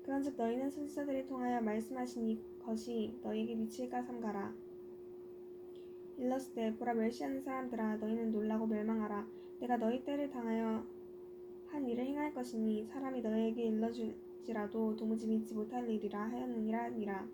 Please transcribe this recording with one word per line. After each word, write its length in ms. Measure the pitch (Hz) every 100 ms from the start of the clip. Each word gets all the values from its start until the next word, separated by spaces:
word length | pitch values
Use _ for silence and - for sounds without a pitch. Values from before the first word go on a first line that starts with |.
그런즉 340 | 320 277 277 240
너희는 320 | 226 240 277
선지자들을 560 | 285 285 - 285 269 269
통하여 340 | 262 247 247
말씀하신 640 | 220 214 220 254 247 - 226
이것이 920 | 220 - - - 220 - 233 214 -
너희에게 340 | 214 214 226 226
미칠까 460 | 220 - 247 247
삼가라. 680 | 247 240 220 196 202 - - - - - 359 359 359 359 359 359 359 359 359 359 359 -
일렀을 340 | 247 262 262
때, 220 | - 226 220
"보라, 180 | 240 233
멸시하는 460 | 220 240 285 269
사람들아, 540 | 269 262 254 233 220 214
너희는 380 | 214 226 226
놀라고 340 | 214 214 220 220
멸망하라. 580 | 214 214 220 214 208 - - - -
내가 160 | 247 240
너희 260 | 220 254
때를 260 | 269 285 285
당하여 560 | 269 233 226 226 220 - - - - - - - 359 -
한 200 | 302 262
일을 180 | 233 254
행할 280 | 285 294
것이니, 520 | 277 247 233 220 214 220
사람이 340 | 269 269 262
너희에게 420 | 220 220 226 226
일러줄지라도 1300 | 233 220 226 233 220 - - - - 214 208 226 220 214
도무지 300 | 220 220 220
믿지 260 | 220 214 220
못할 340 | 214 247 240
일이라." 380 | 214 202 208 214
하였느니라 560 | 247 254 233 220 220
하니라. 420 | 233 240 202 196 -